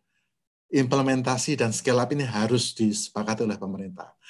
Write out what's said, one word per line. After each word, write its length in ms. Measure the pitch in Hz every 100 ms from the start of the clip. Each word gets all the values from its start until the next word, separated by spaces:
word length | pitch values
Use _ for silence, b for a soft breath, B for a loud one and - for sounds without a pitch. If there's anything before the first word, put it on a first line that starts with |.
| _ _ _ _ _ _ -
implementasi 880 | 139 123 139 135 131 127 127 - 135
dan 160 | 117
scale 240 | 107 131 123
up 80 | 117
ini 80 | 143 131
harus 480 | 104 113 123 -
disepakati 680 | - 110 104 - 104 107 110 110
oleh 120 | 98
pemerintah. 560 | 98 95 98 90 85 _